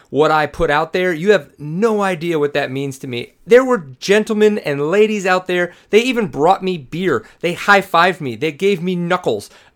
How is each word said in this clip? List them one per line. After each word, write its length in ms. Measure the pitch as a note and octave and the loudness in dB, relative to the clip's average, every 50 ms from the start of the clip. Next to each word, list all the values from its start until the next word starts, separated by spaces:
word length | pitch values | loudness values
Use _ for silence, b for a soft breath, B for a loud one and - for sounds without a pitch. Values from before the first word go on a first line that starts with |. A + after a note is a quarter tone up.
| B B | B B
what 220 | - C3+ D#3 D#3 | 0 0 2 2
I 140 | D#3 D#3 D3+ | 2 0 0
put 240 | D3 - - E3+ D3 | -2 -2 -2 -2 0
out 220 | D3 D3+ D#3+ D#3 | 0 0 -2 -2
there. 200 | - F#3 F#3 F#3 | -2 -2 0 -2
You 180 | E3+ D3+ F3 G#3 | -2 0 2 2
have 220 | G#3 E3+ C3+ - _ - | 2 2 0 -6 _ -14
no 420 | C#3+ D3+ D#3+ F#3 A3+ A3+ G#3+ G#3 | -12 -8 -2 0 0 0 0 0
idea 380 | G3+ F#3+ F#3 D3+ F3 E3+ E3 D3+ | -2 -2 -2 -4 -4 -2 0 0
what 120 | D3 C#3+ - | 0 0 -2
that 180 | C#3+ C#3 B2+ | -2 -4 -4
means 260 | B2+ C#3 C#3 C#3 C3 - | -4 -6 -6 -8 -8 -10
to 80 | - | -12
me. 280 | C3 A#2+ A#2+ - - _ _ _ | -10 -8 -8 -10 -12 _ _ _
There 180 | F3+ A3+ B3+ C4+ | 4 4 4 4
were 220 | B3+ B3 G3+ D3+ C3+ B2+ - | 2 0 -2 -4 -8 -16 -6
gentlemen 580 | - F#3 G3+ G#3+ G#3+ A3+ G#3+ G#3 G#3+ G#3+ G#3 - | 0 2 2 2 2 0 0 2 2 2 2 0
and 320 | - D3+ C#3+ C#3 D3 D#3 | -2 -4 -4 -2 -2 0
ladies 340 | F#3 G#3 G#3+ G#3+ G#3+ G3+ F3+ | 2 2 2 2 0 -2 0
out 220 | F#3 F#3 F#3 - | 0 0 0 0
there. 260 | - F3+ F3 F3 E3+ B B B B | -2 -2 -2 -2 -4 B B B B
They 100 | G3 A3 | 2 2
even 260 | A#3+ C4 A#3+ A#3+ G#3+ | 2 2 0 -2 -4
brought 380 | D3 B2+ C3+ D3+ F3 G3 F#3+ F#3+ | -4 -2 0 2 2 2 2 -2
me 140 | F#3 F#3 D#3+ | -4 -6 -6
beer. 460 | B2+ - D3+ E3+ F#3+ F3 C3 G#2+ B B B B | -8 -10 -8 -4 -2 0 -2 -2 B B B B
They 120 | - F3 | -6 -6
high-fived 680 | E3+ - - G#3+ G3+ G3 F#3+ - - E3 F3 F#3+ F3 - | -4 -2 2 4 4 4 2 2 2 2 2 2 0 -2
me. 140 | D3+ B2+ A2+ | -6 -8 -6
They 160 | G#2+ D3 D#3+ | -4 -6 -6
gave 320 | D3 - F#3+ G3+ G3+ D#3+ | -4 -2 0 0 0 0
me 140 | F3 F#3 F#3 | -2 -4 -4
knuckles. 520 | F3 F3 E3+ F3+ F3+ - D3 A2+ G2+ - b b b b b b | -4 -2 -2 -2 -2 0 -2 -4 -4 -6 b b b b b b